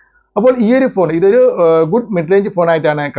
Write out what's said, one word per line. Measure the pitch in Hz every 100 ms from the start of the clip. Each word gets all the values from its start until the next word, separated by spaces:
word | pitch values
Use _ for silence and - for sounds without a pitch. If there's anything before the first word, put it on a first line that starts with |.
| _ _ _ -
അപ്പോൾ | 240 254
ഈ | 208
ഒരു | 262 262
ഫോൺ | 196 170
ഇതൊരു, | 165 196 233 254 -
ആ, | 165 165
ഗുഡ് | 160 214 233
മിഡ് | 185 156
റേഞ്ച് | 196 202
ഫോണായിട്ടാണ് | 175 170 165 151 151 143